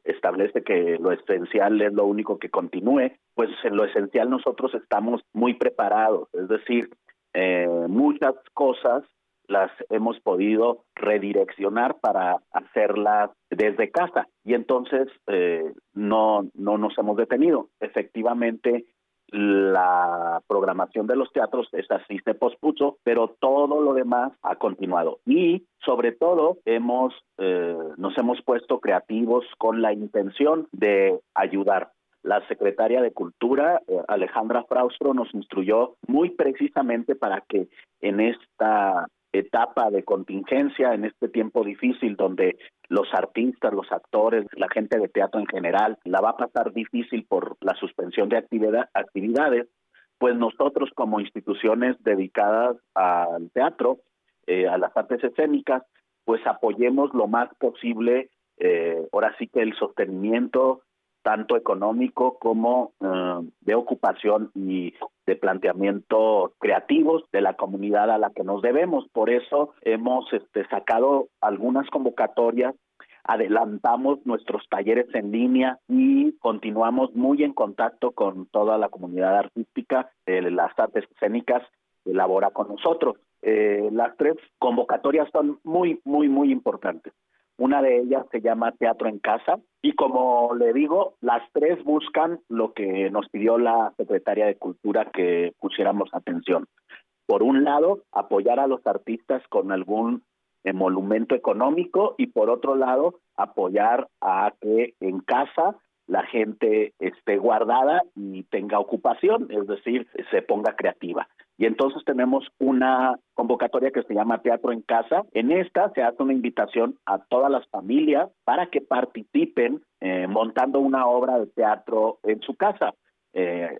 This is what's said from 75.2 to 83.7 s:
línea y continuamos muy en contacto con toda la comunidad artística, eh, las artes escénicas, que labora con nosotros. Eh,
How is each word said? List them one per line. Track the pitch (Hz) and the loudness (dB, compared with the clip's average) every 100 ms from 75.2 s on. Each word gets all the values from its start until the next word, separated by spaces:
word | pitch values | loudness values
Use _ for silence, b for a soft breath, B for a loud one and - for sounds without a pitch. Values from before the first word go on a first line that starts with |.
| 104 | -4
línea | 113 127 127 131 127 - | 0 2 2 2 -2 0
y | 127 135 139 147 - | 2 4 4 2 0
continuamos | 117 107 110 107 117 123 131 | -2 -2 -4 0 0 2 0
muy | 113 131 143 | 0 2 2
en | 147 | 0
contacto | 135 104 101 117 - 123 | 0 -4 -2 -4 -2 -4
con | - 101 95 92 | -2 -2 -4 -4
toda | 107 104 107 | 0 2 2
la | 101 | 0
comunidad | 95 90 90 92 101 | -4 -8 -2 2 2
artística, | - 117 113 - - 131 131 _ - | 0 -4 -8 -8 -4 -2 -4 _ -4
eh, | 92 90 | -2 -2
las | 87 85 - | 0 -2 0
artes | 110 110 - | -2 -2 -6
escénicas, | - 104 117 - 123 - _ _ _ 95 | -4 -2 -2 -2 -2 -4 _ _ _ -4
que | |
labora | 92 92 95 98 | 0 2 2 0
con | - 101 | -2 -8
nosotros. | 101 160 165 127 - _ _ | -4 -2 0 0 -4 _ _
Eh, | 107 107 107 | 0 2 2